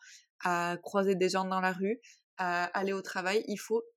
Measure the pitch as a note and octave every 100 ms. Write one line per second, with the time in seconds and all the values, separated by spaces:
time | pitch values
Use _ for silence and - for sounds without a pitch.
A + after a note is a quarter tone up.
0 | - - _ - F#3 F3 F3 F3 - G3+
1 | G3 F#3 F#3 F#3+ F#3+ F#3+ F#3 F3+ G3 B3
2 | - - _ - F3+ F3 F3 G3+ G3 G3
3 | F#3+ F#3+ F#3 G#3+ - G3+ - A3+ -